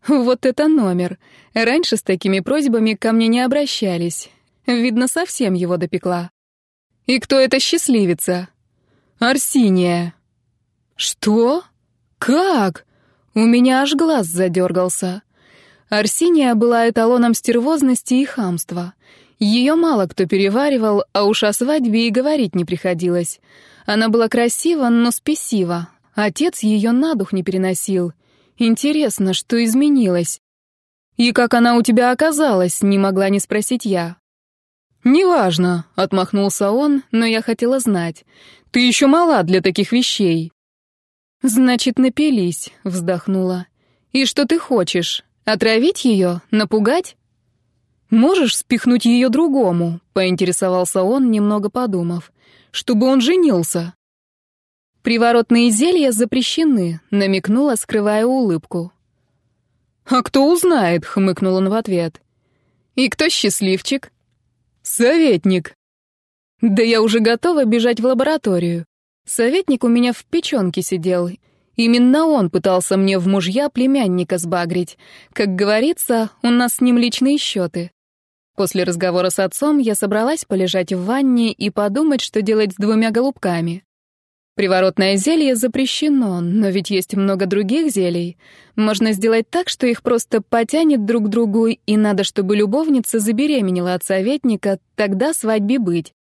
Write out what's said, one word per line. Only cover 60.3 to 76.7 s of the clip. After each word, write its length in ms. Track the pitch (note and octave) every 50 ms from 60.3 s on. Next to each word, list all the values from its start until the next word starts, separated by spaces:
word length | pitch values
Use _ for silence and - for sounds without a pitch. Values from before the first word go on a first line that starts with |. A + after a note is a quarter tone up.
| - C4+ C#4 D4+
узнает?" — 540 | F4 E4+ - F4+ E4+ C4+ G3 E3+ E3+ E3+ D#3
хмыкнул 480 | - - G3+ F#3+ F#3+ F3+ - G3 F#3+ F#3
он 140 | F#3 F#3+ F#3+
в 40 | G#3
ответ. 480 | A3+ A3 G#3+ F#3 F3 E3+ E3 _ - _ _ _ _ _ _ _ _ _ _ _ _ _ _ _
"И 120 | B3+ C4
кто 220 | C#4+ - - D#4 E4+
счастливчик?" 840 | - - - G3+ - - G3+ F#3+ F#3+ F#3 - - C#4 C4+ - - _ _ _ _ _ _ _ _ _ _ _ _ _ _
"Советник". 920 | _ - - - A#3 B3 D#4 E4+ D#4+ C#4 G#3 E3 - G3 F#3+ F3+ D#3+ - - _ _ _ _ _ _ _ _ _ _ _ _ _ _ _ _ _
"Да 220 | - A3+ G3 G#3+ A3+
я 180 | A3+ A3+ A3
уже 200 | A3 A3+ G#3+ A#3
готова 420 | G#3+ A3+ A#3 A3+ - F4 F4 D4+ C4
бежать 380 | A3 A#3 A#3 A3+ A#3+ A#3 A3+
в 40 | A3
лабораторию. 800 | B3+ B3+ A#3 C4 D4 D#4+ D4+ - G#3+ F#3 F3 F3 E3+ E3+ E3+ E3 _ _ _ _ _ _ _ _
Советник 600 | - - - A#3 A#3+ D4 F#4+ F#4+ - C4+ A3+ -
у 20 |
меня 240 | A#3 A#3 A#3+ A#3+ B3
в 140 | A#3 - -
печёнке 560 | _ - E4+ - - D#4 A#3+ F#3+ F3+ D#3 F#3+
сидел. 480 | F3+ - F#3+ F3+ D#3+ F#3 F3+ F3 F3 F3 F#3 _ _ _ _ _ _ _ _
Именно 480 | - A#3 A#3 A#3 B3 B3 B3 C4 D4+ D#4+
он 240 | D#4+ D4+ B3 F#3+ E3
пытался 480 | - F3+ D#3 G3 F#3 F#3 F3+ - G3
мне 220 | F#3+ G3 G3 G3 F#3
в 80 | E3+
мужья 420 | F#3+ G3 G3 E3+ F3+ F#3+ C4 C#4+ C#4+
племянника 680 | _ B3 B3+ C4+ C4+ C#4 A#3 F#3 F3+ F3+ F3+ - F#3+
сбагрить. 600 | F3 F3 E3 F3 F3 F3 E3+ E3+ F3+ F3 - - _ - - - - - _
Как 240 | _ - G#3+ G3 F#3
говорится, 760 | F3+ G3+ G3 G#3+ A3 B3 D#4 F4 - - - A#3+ A3+ A3 G#3 _ _ -
у 60 | A#3+
нас 260 | A#3+ A#3+ B3 A#3+